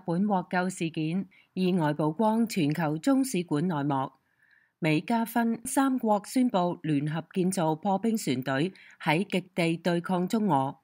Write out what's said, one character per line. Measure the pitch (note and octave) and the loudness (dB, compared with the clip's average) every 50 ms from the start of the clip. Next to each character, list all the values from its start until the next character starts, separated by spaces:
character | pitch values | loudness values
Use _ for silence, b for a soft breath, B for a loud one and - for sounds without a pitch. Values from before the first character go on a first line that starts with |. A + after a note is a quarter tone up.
| - | -2
本 | - E3 F3 G3+ | -2 0 0 2
獲 | G#3 G#3 F#3 F3 - | 2 2 0 0 -2
救 | - F3+ F3+ F#3 | -2 -2 -2 -2
事 | F#3 - F3 E3 | -2 -4 -4 -4
件， | D#3 D#3+ D#3 D#3 E3 G3 F#3+ b b b b b b | -4 -4 -2 -2 -2 -4 -4 b b b b b b
意 | F#3 F#3 F3+ F3+ | -2 0 2 2
外 | F#3 D#3+ D3 | 2 2 2
曝 | D3+ D3+ D#3+ D3+ | 2 0 0 -2
光 | D#3 - A3+ G#3+ A3 A3+ A#3 - | 0 2 2 2 2 2 0 0
全 | - G3+ D#3 C#3+ D3+ | 0 0 0 0 0
球 | D#3+ E3+ D3 D3+ D#3+ | 0 0 -2 -2 -2
中 | - C#4 C#4 C4 | 0 2 2 2
使 | C4+ C4 - F3+ F3 | 2 0 -2 -4 -2
館 | - D3+ D3 D#3+ F#3 | -2 0 0 0 0
內 | E3 D3 C#3 | 0 0 0
幕。 | D3 C#3 C3+ C3+ - b b b b b b b b b b b b b _ | 0 0 -2 -2 -4 b b b b b b b b b b b b b _
美 | - D#3+ D3+ D#3 | 0 0 2 2
加 | D#3+ - A#3 A3+ A3+ | 0 0 -2 -2 -2
芬 | A3+ - A#3+ A#3 A3+ A3+ - - | -2 -2 0 0 0 -2 -4 -6
三 | - - C#4+ C4+ C4+ C4 B3 | -4 0 2 2 2 2 0
國 | - A3 G#3 G3+ G3+ | 0 0 0 0 0
宣 | - - C4 B3+ B3 | -2 0 0 0 2
布 | - F#3+ F3 F3 E3+ - | 2 2 2 0 0 -2
聯 | - D#3 D3+ C#3 C#3+ D3+ | -2 -2 0 0 0 -2
合 | D3+ E3 D#3 - - | -4 -6 -6 -4 -2
建 | G3 F3 F3+ | 0 0 0
造 | F#3+ - E3 D#3+ D#3 | 0 2 2 0 0
破 | D#3 - G#3 F#3+ G3 | 0 0 -2 -2 0
冰 | G3+ A#3 A3 | 0 0 -2
船 | A3 - - C3 B2 | -2 -2 -2 -2 -2
隊， | B2+ - C3+ C3+ D3+ G3 B B B B B - - | -2 -2 -2 0 -2 -2 B B B B B -6 -2
喺 | E3+ F3 E3 G3+ - | 0 2 2 0 0
極 | - F#3 F#3 - _ | -2 -4 -4 -4 _
地 | - E3+ E3 E3 | -2 0 0 0
對 | E3 - F3+ E3+ F3 | 0 0 -2 -2 0
抗 | E3+ - F#3+ F3 F3+ | -2 -2 -2 -2 -2
中 | F#3 - A3+ G#3+ G3+ | -2 -2 -2 0 2
俄。 | D#3 C3+ C3+ C3+ C#3 - | 2 2 2 0 -4 -10